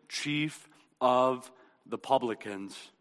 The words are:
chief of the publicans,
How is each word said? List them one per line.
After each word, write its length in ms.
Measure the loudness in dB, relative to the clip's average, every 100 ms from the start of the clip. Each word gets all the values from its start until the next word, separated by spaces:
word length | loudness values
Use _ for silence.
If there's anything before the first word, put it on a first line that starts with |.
| -12
chief 600 | -6 -2 -2 -2 -6 -16 _ _ _
of 500 | 4 6 4 2 -6 -20 _ _
the 140 | -10 -8
publicans, 920 | 0 2 2 -4 -8 -10 -10 -14 -18 _